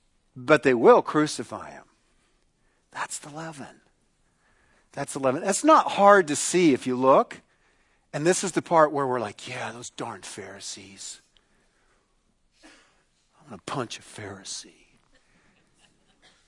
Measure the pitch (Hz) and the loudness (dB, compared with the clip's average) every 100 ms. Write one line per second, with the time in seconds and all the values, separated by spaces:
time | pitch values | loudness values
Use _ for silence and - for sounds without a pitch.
0 | _ _ _ 135 127 151 143 123 160 240 | _ _ _ -14 2 4 4 4 6 6
1 | - 156 151 - 120 107 - - - _ | 4 -2 -2 -4 -12 -14 -14 -20 -20 _
2 | _ _ _ _ _ _ _ _ _ - | _ _ _ _ _ _ _ _ _ -14
3 | - - 151 147 165 151 120 - _ _ | -12 -12 -14 -14 -14 -14 -18 -20 _ _
4 | _ _ _ _ _ _ _ _ _ - | _ _ _ _ _ _ _ _ _ -12
5 | 143 147 135 135 - 202 294 302 - - | -10 -4 -2 -2 -4 0 4 4 4 4
6 | 202 202 160 143 - 175 175 123 127 123 | 6 6 4 -4 -2 2 4 2 0 0
7 | 131 151 247 - _ _ _ _ _ _ | 4 4 2 -6 _ _ _ _ _ _
8 | _ 147 156 185 196 160 - 170 151 147 | _ -4 -2 -2 -2 -6 0 2 2 2
9 | 139 127 107 98 - 123 113 113 123 - | -4 -4 -6 -10 -14 -12 -12 -14 -18 -14
10 | 120 101 - - 95 98 - - 98 98 | -14 -14 -16 -16 -16 -16 -16 -16 -18 -20
11 | - - _ _ _ _ _ _ _ _ | -20 -20 _ _ _ _ _ _ _ _
12 | _ _ _ _ _ _ 320 _ _ _ | _ _ _ _ _ _ _ _ _ _
13 | _ _ _ _ 151 101 - 139 113 - | _ _ _ _ _ -18 -10 -8 -8 -12
14 | - - 104 98 95 - 98 82 _ _ | -18 -16 -16 -16 -14 -14 -16 _ _ _
15 | _ _ _ _ _ _ _ _ _ _ | _ _ _ _ _ _ _ _ _ _
16 | _ _ _ _ | _ _ _ _